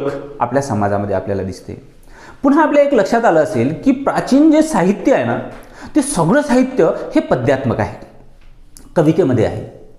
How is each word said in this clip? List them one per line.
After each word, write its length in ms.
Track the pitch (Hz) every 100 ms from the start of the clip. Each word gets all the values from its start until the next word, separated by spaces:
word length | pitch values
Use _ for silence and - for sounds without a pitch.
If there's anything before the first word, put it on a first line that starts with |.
| 139 143 - -
आपल्या 220 | 120 135
समाजामध्ये 540 | 139 104 101 101 101 95
आपल्याला 280 | 95 98
दिसते. 300 | 95 90 - 92 - - - - - -
पुन्हा 200 | 285 285
आपल्या 200 | 294 285
एक 100 | 285
लक्षात 320 | 254 - 233 226
आलं 180 | 160
असेल 300 | 147 117 127 160 269
की 60 |
प्राचीन 600 | - - - - 269 320
जे 100 | 302
साहित्य 520 | 311 202 180 202 -
आहे 100 | 226
ना, 140 | 117 - - - - - - 302
ते 60 |
सगळं 400 | 269 - 160 254
साहित्य 420 | - 247 254 - 170 - - 302
हे 40 |
पद्यात्मक 600 | - 147 120 131 - 101
आहे, 280 | 101 - - - - - - - - - - -
कवितेमध्ये 500 | 143 165 147 113 90
आहे. 440 | - - - -